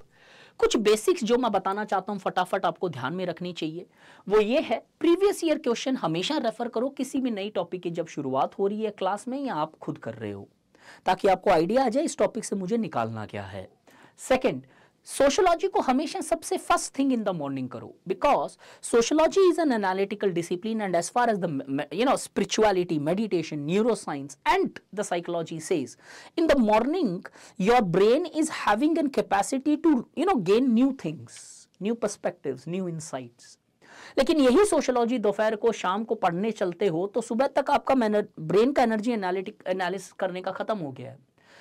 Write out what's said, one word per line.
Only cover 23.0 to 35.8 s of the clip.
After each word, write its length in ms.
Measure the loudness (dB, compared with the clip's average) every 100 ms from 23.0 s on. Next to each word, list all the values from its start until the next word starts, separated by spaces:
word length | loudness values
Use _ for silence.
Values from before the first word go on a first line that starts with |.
| 0 -2 -2 -2 -4 -6 -2
neuroscience 680 | 0 2 0 -4 -10 -10 -6 0
and 240 | 0 0 -6 _
the 80 | -8
psychology 580 | -4 -4 -4 -6 -6 -8 -4
says, 180 | -2 -4 -12 -20 -20 -8 -2
in 160 | 2
the 140 | 2 4
morning 540 | 4 2 0 -2 -4 -10 -20 -12 -2
your 200 | 4 4
brain 480 | 4 4 6 4 2 -2
is 80 | -2 -2 0
having 280 | 2 2 2
an 60 | 0 0
capacity 580 | 0 0 0 -2 0 2
to, 60 | 4
you 320 | 2 0 -2
know, 100 | 0
gain 300 | 2 4 4 4
new 240 | 4 4
things, 400 | 2 -6 -8 -12 -20 -20 -20 _ -8
new 120 | -6
perspectives, 640 | -2 -4 -4 -8 -6 -8 -8 -6
new 160 | -6
insights। 760 | -6 -8 -10 -12 -12 _ -20 _ _ _ _ -20 -6 0
लेकिन 200 | 2 4
यही 280 | 6 6
सोशियोलॉजी 520 | 6 2 2 2 2 0
दोपहर 380 | 0 0 0
को, 160 | 0 0
शाम 320 | 0